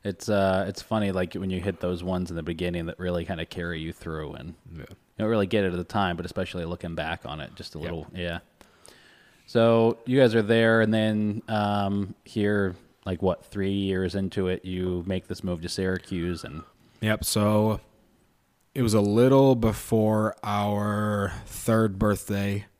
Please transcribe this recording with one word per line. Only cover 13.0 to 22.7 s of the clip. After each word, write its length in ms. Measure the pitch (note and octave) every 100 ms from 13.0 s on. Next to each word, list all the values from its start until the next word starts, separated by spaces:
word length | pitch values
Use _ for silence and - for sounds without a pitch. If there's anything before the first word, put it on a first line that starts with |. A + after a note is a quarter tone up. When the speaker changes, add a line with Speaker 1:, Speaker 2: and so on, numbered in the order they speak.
Speaker 1:
like, 180 | G2 F2+
what, 220 | G2 -
three 280 | - G2+ G2
years 400 | G2 G2 F#2 F#2
into 340 | G2 F#2+ - F#2
it, 160 | F#2
you 380 | F#2+ F2+ F2+ F2+ F2
make 200 | F#2 -
this 160 | F2
move 160 | F#2+ F2
to 60 | E2+
Syracuse, 760 | - F#2 F#2 - F2+ F2 E2+
and 180 | - D2+ - _ _ _
Speaker 2:
Yep. 240 | A2 G#2+
So 560 | - A2 G#2 G#2+ A2 G#2+ _ _ _ _ _ _ _ _ _
it 80 | C#3+
was 120 | A#2
a 60 | G#2+
little 540 | G2+ A2 C3 C3+ C3+ B2
before 800 | A2+ G#2+ - A2 A2 A2 G#2+ -
our 880 | G#2 G#2 G#2 G#2 G#2 G#2 G#2 G#2 G2 - -
third 520 | - - A2+ A2 F#2+
birthday. 680 | G#2+ G2 - G2+ G2+ G2 -